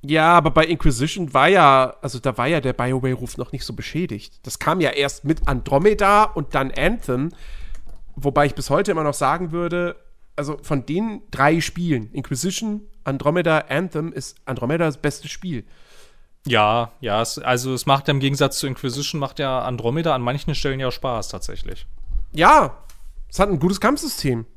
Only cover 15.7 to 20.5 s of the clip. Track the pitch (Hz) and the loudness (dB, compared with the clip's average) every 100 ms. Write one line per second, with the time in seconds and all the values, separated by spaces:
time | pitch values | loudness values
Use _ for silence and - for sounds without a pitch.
15.7 | - - - - - - _ - 117 104 | -20 -20 -20 -20 -20 -20 _ 0 4 4
16.7 | 117 113 - 120 104 113 - - 123 131 | 2 -2 -6 -2 0 -2 -4 -2 0 0
17.7 | 127 - 135 - 139 135 135 139 - 143 | -4 0 0 2 0 0 2 0 0 -6
18.7 | 127 135 120 143 160 139 - 139 131 123 | -4 -6 -6 -6 -6 -6 -4 -4 -2 -4
19.7 | 123 117 147 165 131 120 139 - | -4 -2 0 0 0 0 -2 -2